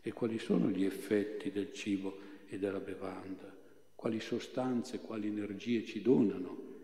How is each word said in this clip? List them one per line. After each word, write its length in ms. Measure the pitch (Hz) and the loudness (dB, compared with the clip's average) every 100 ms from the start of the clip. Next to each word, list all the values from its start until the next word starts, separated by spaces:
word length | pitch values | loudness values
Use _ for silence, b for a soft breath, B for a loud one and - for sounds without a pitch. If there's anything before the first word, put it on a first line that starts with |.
E 120 | - | -6
quali 260 | - 120 110 | -2 -2 -2
sono 320 | - 101 - | 4 4 6
gli 140 | 92 | 4
effetti 640 | 95 - - 104 98 - 101 | 2 0 2 2 2 -2 -2
del 220 | 98 95 | -2 -4
cibo 600 | - - 98 95 92 - - - | -4 -2 0 -2 -6 -14 -16 -12
e 120 | 98 | -4
della 200 | 98 95 | -2 -2
bevanda? 720 | 95 90 95 90 95 95 101 - B B B | -4 -8 -8 -8 -8 -10 -10 -16 B B B
Quali 260 | - 120 113 | -4 -2 -2
sostanze, 800 | - 120 - - 127 120 - 131 | -2 -4 -2 -2 0 0 0 -6
quali 280 | - 110 104 | -6 -4 -2
energie 560 | 104 104 98 117 117 | -2 -2 -4 0 0
ci 180 | - 110 | 0 0
donano 720 | 98 135 110 90 92 - - - | 6 8 8 4 -4 -8 -12 -14